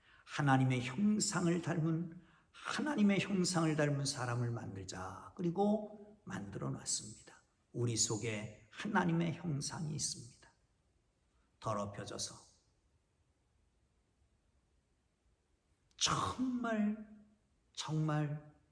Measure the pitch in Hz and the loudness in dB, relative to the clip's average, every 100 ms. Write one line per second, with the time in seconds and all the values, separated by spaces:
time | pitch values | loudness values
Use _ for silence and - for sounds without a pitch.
0 | _ - - - 143 131 131 127 123 - | _ -20 -10 0 4 6 6 2 0 2
1 | 208 214 - - 170 175 165 175 160 160 | 4 4 2 2 2 2 0 0 2 2
2 | 180 - - - _ - - - 294 294 | -2 -8 -20 -20 _ -14 -6 -4 0 4
3 | 202 190 - 190 175 160 160 151 147 139 | 6 4 2 2 2 2 2 4 2 2
4 | 139 - 123 120 120 117 110 101 92 92 | 0 -2 -2 0 0 -2 -6 -10 -10 -10
5 | 92 92 - - 175 180 202 214 - - | -10 -10 -12 -4 0 4 4 4 0 -12
6 | - - - - 98 78 67 67 - - | -18 -18 -10 -8 -8 -6 -6 -6 -4 -4
7 | 107 - - - _ _ _ 123 117 110 | -6 -16 -20 -20 _ _ _ -2 0 2
8 | - 110 110 107 120 - - - 214 190 | 0 0 -2 -4 -6 -12 -18 -8 0 2
9 | 180 165 170 - 175 139 - - 151 151 | 4 2 0 -2 -4 -4 -4 -6 -6 -4
10 | - - 117 - - _ _ _ _ _ | -4 -6 -12 -20 -20 _ _ _ _ _
11 | _ _ _ _ _ - 120 104 101 104 | _ _ _ _ _ -10 -4 -4 -4 -8
12 | 101 107 - - - _ _ _ _ _ | -10 -8 -8 -10 -20 _ _ _ _ _
13 | _ _ _ _ _ _ _ _ _ _ | _ _ _ _ _ _ _ _ _ _
14 | _ _ _ _ _ _ _ _ _ _ | _ _ _ _ _ _ _ _ _ _
15 | _ _ _ _ _ _ _ _ _ - | _ _ _ _ _ _ _ _ _ -2
16 | - - - - 262 247 233 220 208 220 | 0 2 0 -2 -2 0 0 2 0 -2
17 | - - - _ _ _ _ - - 156 | -8 -20 -20 _ _ _ _ -10 -2 0
18 | 156 151 147 151 - - _ | 2 0 -2 -4 -10 -20 _